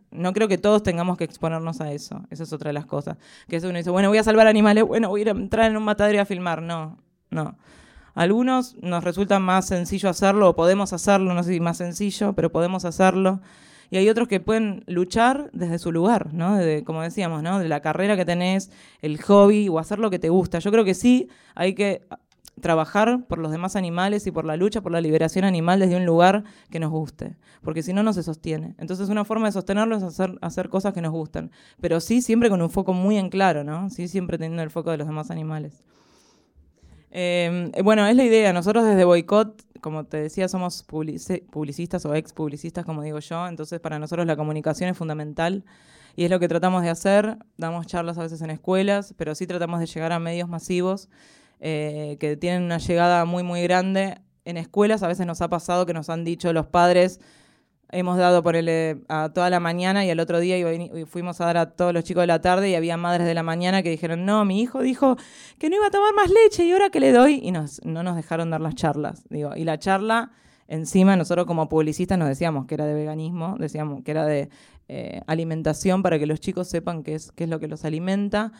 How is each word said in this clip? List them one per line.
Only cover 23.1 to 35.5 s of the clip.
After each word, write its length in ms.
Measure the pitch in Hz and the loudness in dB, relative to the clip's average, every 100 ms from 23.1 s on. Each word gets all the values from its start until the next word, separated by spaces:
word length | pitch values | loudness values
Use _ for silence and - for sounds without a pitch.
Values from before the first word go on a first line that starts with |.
| 247 247 | 2 -2
por 120 | 165 | -6
los 120 | 160 | -4
demás 240 | 156 185 202 | -4 -4 -4
animales 520 | 180 170 190 208 196 | -4 -2 0 -2 -4
y 40 | |
por 120 | 160 | -4
la 140 | 160 156 | -4 0
lucha 240 | 196 220 | 0 -2
por 100 | 190 | -4
la 80 | 170 | -2
liberación 460 | 165 156 160 190 190 | 2 2 2 0 0
animal 340 | 175 165 190 | 2 2 2
desde 160 | 185 180 | 2 2
un 100 | 180 | 2
lugar 380 | 165 175 202 208 - _ | 6 6 4 -2 -16 _
que 100 | 165 | -6
nos 120 | 160 | -4
guste, 460 | 160 151 - - - _ _ | -4 -6 -10 -14 -14 _ _
porque 200 | - 160 | -8 -6
si 120 | 151 | -2
no, 100 | 185 | 0
no 80 | 220 | 0
se 80 | 202 | 0
sostiene. 540 | 165 156 170 156 165 - | -4 -6 -6 -6 -8 -10
Entonces, 320 | 165 185 196 | -8 -6 -4
una 140 | 214 | -2
forma 240 | 208 226 220 | -2 -2 -2
de 60 | |
sostenerlo 420 | 196 180 202 226 220 | -2 -2 0 0 -2
es 80 | |
hacer, 340 | 190 156 185 180 | -4 -4 -4 -4
hacer 280 | 170 160 185 | -8 -6 -4
cosas 240 | 190 196 | -2 -2
que 80 | 190 | -4
nos 100 | 165 | -4
gustan, 400 | 160 156 - - - _ _ | -6 -8 -8 -12 -14 _ _
pero 200 | 175 165 | -2 0
sí 200 | 165 233 | 0 0
siempre 280 | 247 226 240 | 2 4 4
con 120 | 190 | 2
un 80 | 165 | 0
foco 240 | 196 190 | -2 -2
muy 240 | 185 190 214 | 0 2 0
en 120 | 190 | 0
claro, 340 | 185 190 156 | 2 2 2
¿no? 260 | 143 156 190 | -2 -6 -8
Sí 180 | - 175 | -8 -6
siempre 300 | 190 175 170 | -4 -4 -4
teniendo 240 | 160 165 | -6 -6
el 80 | 156 | -6
foco 220 | 170 160 | -6 -4
de 60 | 160 | -4
los 100 | 151 | -4
demás 240 | 156 156 | -6 -8
animales. 520 | 170 156 | -8 -8